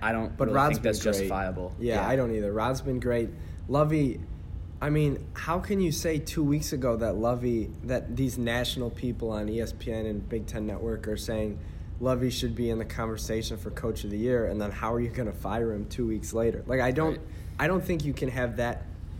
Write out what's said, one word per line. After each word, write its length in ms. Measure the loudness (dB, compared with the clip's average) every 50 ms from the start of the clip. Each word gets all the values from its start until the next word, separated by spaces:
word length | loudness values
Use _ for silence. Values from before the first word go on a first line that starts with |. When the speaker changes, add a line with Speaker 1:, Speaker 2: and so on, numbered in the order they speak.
Speaker 1:
I 100 | 0 0
don't 240 | 2 2 0 -2 0
Speaker 2:
But 80 | 0 2
Speaker 1:
really 100 | 4 4
Speaker 2:
Rod's 180 | 4 6 4 4
Speaker 1:
think 80 | 2 2
that's 160 | 2 2 2
Speaker 2:
been 120 | 2 2
great. 80 | 2 2
Speaker 1:
justifiable. 560 | 2 0 0 0 -2 -2 -2 -4 -6 -6 -6 -2
Speaker 2:
Yeah, 160 | 0 2 2
Speaker 1:
Yeah. 120 | 2 2
Speaker 2:
I 80 | 4 4
don't 180 | 4 4 2 0
either. 160 | 0 0 0 2
Rod's 280 | 2 2 2 0 0
been 180 | -2 -2 -2 0
great. 300 | 2 2 2 2 2 0 -4 -8 -10 -10 -10 -10 -4
Lovie, 520 | 2 4 4 6 6 6 4 4 2 2 -2 -6 -8 -8 -10 -8 -8 -8 -8 -8 -8 -6 -4
I 80 | 0 2
mean, 380 | 4 4 4 4 2 0 -4 -8 -8
how 240 | -6 -2 0 0 0
can 200 | 2 0 2 2
you 120 | 4 2
say 260 | 2 0 0 0 0
two 260 | 0 -2 -2 0 2 4
weeks 300 | 4 4 2 2 0 -2
ago 220 | 0 2 2 2
that 180 | 4 2 0 2
Lovie, 540 | 2 2 2 2 2 2 2 2 2 0 -2 -4 -6 -4
that 320 | -2 -2 -2 -2 -2 0
these 240 | 0 0 0 0 0
national 500 | 0 0 2 2 0 0 -2 -2 -2 -2
people 400 | -2 -2 -2 -2 -2 -2 -2 -2
on 180 | -2 0 0
E 140 | 0 0 0
S 120 | -2 -2 -4
P 140 | -6 -4 -4
N 160 | -2 -2 -2
and 200 | -2 -2 -2 -4
Big 200 | -2 -4 -4 -4
Ten 180 | -4 -4 -4 -4
Network 420 | -4 -4 -4 -2 -2 -4 -2 -2
are 100 | -4 -4
saying 420 | -2 -2 -2 -2 0 -2 -2 -4 -6 -8 -8 -10 -10 -10 -8 -6 -2
Lovie 320 | 2 2 2 4 2 2
should 240 | 2 0 -2 -2 0
be 160 | 0 0 0
in 80 | 0 0
the 60 | -2
conversation 720 | -4 -4 -2 -2 -2 -2 -4 -2 -2 -2 -2 -2 -4 -6
for 120 | -6 -6 -8
Coach 340 | -6 -4 -2 -2 -2 -2 -4
of 40 | -4
the 80 | -2
Year, 300 | 0 2 4 4 4 4
and 120 | 2 0 0
then 120 | -2 -2
how 200 | -2 -2 -2 0
are 80 | 0 0
you 100 | 0 0
gonna 220 | -2 -2 -2 -2 -4
fire 380 | -4 -4 -2 0 2 2 0
him 140 | 0 -2 -4
two 220 | -4 -2 -2 0
weeks 260 | 0 0 -2 -2 -2 0
later? 300 | 2 2 2 2 0 -2
Like, 140 | 0 2 2
I 80 | 4 4
don't, 220 | 4 4 2 2
Speaker 1:
Right. 100 | 0 -2 -6 -10 -10 -10 -10 -8 -4 0
Speaker 2:
I 80 | 2
don't 160 | 2 2 2 2
think 180 | 0 0 0 0
you 80 | 0 0
can 160 | 0 -2 -2
have 280 | 0 0 -2 0 0
that 300 | 0 0 0 -2 -4 -6 -8 -10 -10 -10 -10 -10